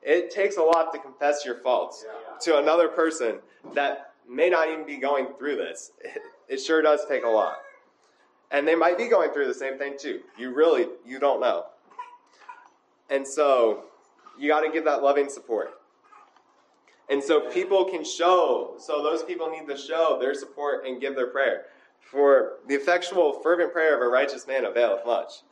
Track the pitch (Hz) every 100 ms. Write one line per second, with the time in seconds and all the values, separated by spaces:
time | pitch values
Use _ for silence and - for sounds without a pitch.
0 | - 165 175 208 196 190 160 165 160 151
1 | 135 131 147 147 131 120 131 117 - -
2 | - - - - - 151 151 165 160 -
3 | 160 156 117 104 _ _ 143 127 143 -
4 | - _ _ 127 175 175 156 160 147 143
5 | 135 143 127 - 139 127 82 - - _
6 | - - - _ _ 135 - 160 156 147
7 | - 131 117 110 90 - - - _ _
8 | _ _ _ _ _ 143 147 165 165 180
9 | 233 208 156 143 135 120 135 135 143 139
10 | 147 - - - 127 127 165 139 - -
11 | - 131 143 135 123 87 - _ _ -
12 | - - _ _ - - - _ _ _
13 | _ 139 135 - 143 131 113 101 - _
14 | _ _ - 113 143 151 156 165 151 139
15 | 139 143 139 - - 110 - - _ _
16 | _ - _ _ _ _ _ _ _ _
17 | - 139 139 156 - 180 185 196 185 175
18 | 151 - 170 180 156 120 - - - 147
19 | 151 165 165 170 160 160 147 139 - 160
20 | 160 123 131 143 - - 147 135 135 127
21 | 135 135 123 135 131 - - _ _ _
22 | _ 135 143 135 113 - - 139 139 175
23 | 180 185 156 139 156 175 165 170 160 139
24 | 123 127 139 139 - 135 110 104 117 98
25 | 117 110 - - _